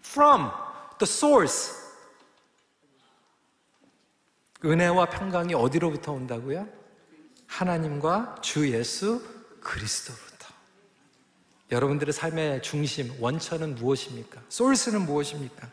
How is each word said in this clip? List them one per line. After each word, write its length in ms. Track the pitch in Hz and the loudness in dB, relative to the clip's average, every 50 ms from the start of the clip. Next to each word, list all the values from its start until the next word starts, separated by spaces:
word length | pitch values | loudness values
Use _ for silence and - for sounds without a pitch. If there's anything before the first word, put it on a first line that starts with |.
| - | -16
from 460 | - - 277 294 294 285 214 147 117 - - - - - - - - - - | -6 4 6 8 8 8 8 6 -2 -4 -8 -10 -12 -14 -16 -18 -20 -4 -2
the 100 | 214 - | -2 -2
source. 640 | - - - 294 294 247 175 123 - - - - - - - - - - - - - _ - _ _ _ _ _ _ _ _ _ _ _ _ _ _ _ _ _ _ _ _ _ _ _ _ _ _ _ _ _ _ _ _ _ _ _ _ _ _ _ _ _ _ _ _ _ _ - - | 0 2 4 8 8 8 6 6 0 -2 -4 -6 -10 -14 -16 -20 -20 -20 -20 -20 -20 _ -20 _ _ _ _ _ _ _ _ _ _ _ _ _ _ _ _ _ _ _ _ _ _ _ _ _ _ _ _ _ _ _ _ _ _ _ _ _ _ _ _ _ _ _ _ _ _ -4 0
은혜와 420 | 156 160 170 175 175 175 180 175 | 2 4 4 4 4 6 4 4
평강이 480 | 170 - - 196 190 180 175 170 175 170 | 2 0 -6 -6 -2 -2 -2 -2 0 0
어디로부터 580 | 131 117 - 135 165 165 165 151 147 - 151 147 | 2 2 4 2 2 2 2 -2 -2 -6 -6 -6
온다고요? 560 | 131 127 123 120 113 117 135 139 175 202 214 - - - - _ _ _ _ - - - - _ - _ | -6 -6 -8 -8 -8 -6 -6 -6 -6 -6 -10 -14 -20 -20 -20 _ _ _ _ -20 -20 -20 -20 _ -20 _
하나님과 880 | - - - 185 180 175 165 160 156 147 143 139 156 175 208 240 240 - - - | -14 -6 -4 -2 0 0 0 -2 -2 -4 -2 0 2 2 2 0 -4 -10 -8 -8
주 280 | - - 151 151 143 120 | -4 0 0 2 2 2
예수 520 | 113 117 - - - 190 202 233 247 233 - - - - - - - | 0 -2 -2 -4 -2 -2 -2 -2 -2 -4 -12 -18 -20 -20 -20 -20 -12
그리스도로부터. 880 | - - - - 104 107 - - - - 123 113 - - - - - - - - _ _ _ _ _ _ _ _ _ _ _ _ _ _ _ _ _ _ _ _ _ _ | -10 -8 -6 -6 -4 -4 -6 -6 -6 -10 -16 -16 -18 -20 -20 -20 -20 -20 -20 -20 _ _ _ _ _ _ _ _ _ _ _ _ _ _ _ _ _ _ _ _ _ _
여러분들의 420 | 123 120 135 139 143 147 147 143 147 | 0 0 2 2 2 0 0 -2 -2
삶의 500 | - - 165 160 160 156 151 139 131 - | -2 -4 -4 -2 -2 -2 -2 -2 -4 -6
중심, 520 | - - 147 147 147 - - 135 120 127 131 | -4 -4 -2 -2 -2 -2 -4 -6 -8 -6 -4
원천은 560 | 113 120 143 165 - - 170 160 160 156 139 | -2 -2 -2 -2 -4 -6 -6 -6 -4 -6 -6
무엇입니까? 680 | 117 117 127 135 131 - - 120 117 113 - - - - - | -2 0 0 0 0 -2 -10 -12 -14 -14 -16 -18 -20 -18 -14
소스는 540 | - - 233 262 269 240 - 240 214 208 185 | -2 2 2 4 4 2 2 0 0 0 0
무엇입니까? 680 | 156 143 147 143 143 151 147 139 123 - - 120 120 | 0 0 -2 -2 -2 -6 -10 -10 -12 -12 -16 -20 -20